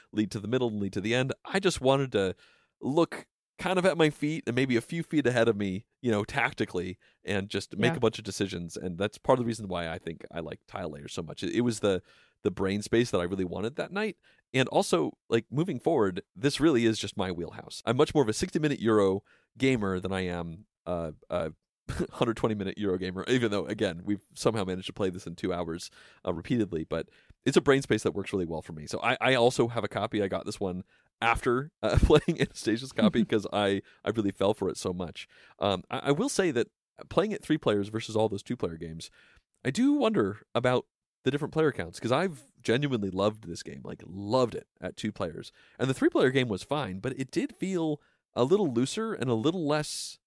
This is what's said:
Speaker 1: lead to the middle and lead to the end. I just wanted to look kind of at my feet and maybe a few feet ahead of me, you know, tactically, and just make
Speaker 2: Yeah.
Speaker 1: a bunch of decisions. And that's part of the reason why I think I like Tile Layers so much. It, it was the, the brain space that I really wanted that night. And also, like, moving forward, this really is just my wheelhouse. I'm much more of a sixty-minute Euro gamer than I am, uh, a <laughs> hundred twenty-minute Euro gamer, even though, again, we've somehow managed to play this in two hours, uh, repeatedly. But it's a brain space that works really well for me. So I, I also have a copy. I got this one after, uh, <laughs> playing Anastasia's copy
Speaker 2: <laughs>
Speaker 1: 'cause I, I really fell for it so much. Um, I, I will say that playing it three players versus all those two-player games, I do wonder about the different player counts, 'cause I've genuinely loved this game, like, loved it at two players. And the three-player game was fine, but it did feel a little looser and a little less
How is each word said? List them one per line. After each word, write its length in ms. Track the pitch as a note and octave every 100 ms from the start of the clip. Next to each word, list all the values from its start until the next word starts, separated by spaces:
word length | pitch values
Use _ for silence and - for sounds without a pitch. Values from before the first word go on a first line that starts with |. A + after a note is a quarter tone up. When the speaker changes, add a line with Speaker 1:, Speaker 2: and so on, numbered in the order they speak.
| _
Speaker 1:
lead 200 | G#2 G#2+
to 80 | A2
the 80 | G2+
middle 200 | B2+ A#2+
and 120 | G#2+
lead 120 | G2
to 80 | F#2+
the 140 | G2+ A#2+
end. 180 | C3 - -
I 140 | G3
just 200 | G3 -
wanted 300 | C3 C#3 C3+
to 220 | G#2+ F#2+ F2+ - _ _ _
look 440 | - D3+ E3 - - _ _ -
kind 180 | F3+ F#3
of 60 | F#3
at 100 | E3
my 120 | D#3
feet 340 | - D3 D#3+ -
and 80 | B2
maybe 200 | C3+ A#2
a 60 |
few 220 | - E3
feet 240 | D#3+ D3+ B2
ahead 200 | B2 A#2
of 80 | G2+
me, 300 | G2+ F#2+ - _
you 100 | B2
know, 120 | G#2 G#2
tactically, 720 | - B2 - A2 F2+ F2+ F2+ _ _
and 240 | - G2+ G2
just 300 | G2 - F2+
make 140 | A#2+
Speaker 2:
Yeah. 60 | -
Speaker 1:
a 40 |
bunch 160 | A2+ -
of 80 | A2
decisions. 500 | - G2 F2+ E2+ -
And 220 | F#2 E2+
that's 200 | G#2 -
part 220 | - C3
of 40 | A#2
the 20 |
reason 200 | A2 G2+
why 200 | F2 E2
I 100 | D#2+
think 260 | E2 E2 -
I 80 | E2+
like 200 | D#2+ - _
Tile 220 | G2 F2
Layers 240 | D2 D2
so 80 | -
much. 220 | D#2+ -
It, 100 | -
it 80 | -
was 180 | B2 A2
the, 220 | G#2 F#2 - _ _ _
the 100 | G#2
brain 300 | F2+ F#2+ G#2
space 300 | G#2 A#2 A#2+
that 100 | F#2+
I 20 |
really 220 | F2 F#2+ F#2
wanted 300 | F2+ G#2+ D3+
that 140 | -
night. 240 | G3 G#3+ - _ _ _ C3
And 120 | C3
also, 440 | E3 G3+ F3 C#3+ - -
like, 160 | A#2 -
moving 300 | B2+ F#3 B2+
forward, 420 | - D#3+ G2 F2+ - F#2
this 240 | A#2 -
really 260 | D#3 B2+ A2+
is 140 | A2
just 160 | G2 -
my 140 | F#2
wheelhouse. 500 | E2+ E2 - - - -
I'm 100 | B2
much 160 | D#3
more 80 | D3+
of 80 | A2+
a 40 |
sixty-minute 460 | G#2+ F#3 E3+ D3+ C#3
Euro 420 | A2 A2 G2 G2 - _ _ -
gamer 420 | C3 B2+ G2+ F#2
than 120 | F#2
I 120 | F#2+ F2+
am, 380 | F2 E2+ E2+ G#2+ _ -
uh, 260 | F2 E2 D2 -
a 220 | F2 D#2+ D#2 _ _ -
<laughs> 240 | - F3
hundred 260 | - A#2+ A2+
twenty-minute 400 | A#2+ G#2+ F#2+ -
Euro 220 | G2+ F#2
gamer, 260 | F#2 F#2 F#2
even 220 | B2+ A#2
though, 160 | G2+ D2
again, 360 | G#2+ G#2 E2+ F2+
we've 160 | G2+ _ -
somehow 280 | C3+ A2
managed 220 | F#2+ F#2 -
to 60 |
play 160 | - G2
this 160 | F2+ E2+
in 100 | E2+
two 160 | F#2+
hours, 380 | F2 E2 E2+ - - - _
uh, 80 | -
repeatedly. 500 | E2 - B2 F#2+ E2 D#2+
But 200 | D#2+ - _ _ _ -
it's 120 | D3+
a 40 |
brain 200 | C#3 C3+
space 220 | - A2
that 100 | G#2
works 180 | E2 F#2+
really 140 | G2+ E2+
well 160 | D#2+
for 120 | -
me. 120 | D#2+ D2+
So 140 | -
I, 160 | A#2+ B2+
I 140 | B2
also 360 | C3 A#2+ - A#2+
have 140 | A#2
a 40 | G#2+
copy. 340 | G#2+ G#2 G#2+
I 60 | G2
got 180 | F#2 -
this 140 | -
one 240 | G2 F2+ - _ _ -
after, 520 | A2+ A2+ C3 A#2+ D3 -
uh, 160 | A2 D3
<laughs> 40 |
playing 360 | - D3+ - D#3+
Anastasia's 520 | - - - A2+ C3
copy 340 | - G#2+ B2 G#2+
Speaker 2:
<laughs> 0 |
Speaker 1:
'cause 220 | A2 G2
I, 300 | G2 G2+ G2 - _ -
I 60 |
really 200 | A2+ G2
fell 220 | - F#2+
for 160 | G#2+ F#2+
it 80 | -
so 160 | F#2+
much. 340 | F2+ E2+ - - _ - -
Um, 240 | G2+ F#2 -
I, 100 | B2 -
I 20 |
will 180 | D3 C4
say 220 | - F#3
that 160 | A#2+ G#2+ _ _ - -
playing 220 | - G#3
it 100 | G3
three 160 | - D3+
players 300 | - G#2 G2+
versus 280 | A2+ - G#2+
all 140 | A2
those 140 | G2+
two-player 340 | - - F2 E2
games, 320 | E2 E2 - _ _ _ _ _ B2+
I 60 |
do 220 | C3+ C4
wonder 480 | D4 A3 G3+ G2+ G#2 _
about 320 | A#2+ B2 B2+ - _ _ _
the 80 | -
different 220 | C#3 C#3+
player 180 | D#3+ D#3
counts, 300 | - E2+ -
'cause 100 | A2+
I've 300 | C3 F#3+ C#3+ - _
genuinely 480 | - A#2 D3 B2 G2
loved 360 | F#2 G2+ A2 F2+
this 160 | E2
game, 160 | - C#2+ -
like, 180 | - -
loved 500 | F#2 G2+ B2+ A#2+ F#2+
it 120 | - -
at 160 | F#2 -
two 160 | G#2+
players. 400 | - F2+ E2 - _ _ -
And 100 | C3
the 40 |
three-player 380 | C3 D#4+ E4 C3+
game 180 | C3 B2
was 140 | F#2+
fine, 360 | - D3+ A#2 F#2
but 180 | B2+ C3
it 140 | C3
did 240 | E3+ C#4 -
feel 460 | F#3 F#3 D#3+ D3 _ _ _ -
a 80 |
little 260 | C3 G3+ F3+
looser 400 | A#2 C3 - A3+
and 160 | G3 B2+
a 40 |
little 320 | A2+ B2+ F#3 D3
less 540 | D3+ D3+ - - -